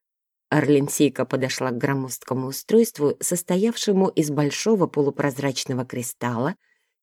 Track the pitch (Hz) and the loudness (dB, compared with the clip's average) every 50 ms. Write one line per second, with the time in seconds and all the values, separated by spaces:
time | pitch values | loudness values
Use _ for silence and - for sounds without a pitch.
0 | _ _ _ _ _ _ _ _ _ _ 135 151 139 139 147 139 139 139 - - | _ _ _ _ _ _ _ _ _ _ 0 2 4 4 4 4 4 2 2 2
1 | 151 135 - - 123 - 143 135 131 131 - - 131 127 123 117 143 139 139 135 | 2 2 2 0 -2 -2 -2 -2 -2 -2 -4 -4 -4 -4 -2 -2 -2 0 0 -2
2 | 131 127 - - - - 127 131 131 135 135 - - - 208 226 233 226 - - | -4 -6 -8 -10 -8 -6 -4 -4 -4 -6 -8 -10 -2 2 4 4 4 2 0 0
3 | 147 139 - - - - 180 175 - - 180 185 208 233 233 - - 214 196 190 | 0 0 0 -2 -4 -4 -4 -4 -2 -2 0 0 0 0 -2 -2 -2 0 2 2
4 | 190 180 - - 156 151 139 147 147 143 - - - 214 226 196 160 - - 156 | 2 2 2 0 0 0 0 0 0 0 -2 -2 0 2 2 2 2 0 0 0
5 | 139 139 135 - 147 143 127 135 139 139 127 - - - 127 127 127 127 - 123 | 0 0 0 0 -2 -2 -2 -2 -2 -2 -2 -4 -4 -4 -4 -4 -4 -6 -6 -8
6 | 120 - - - 120 120 120 113 127 160 202 - _ _ _ _ _ _ _ _ | -8 -8 -8 -6 -4 -4 -2 -2 -2 -2 -4 -6 _ _ _ _ _ _ _ _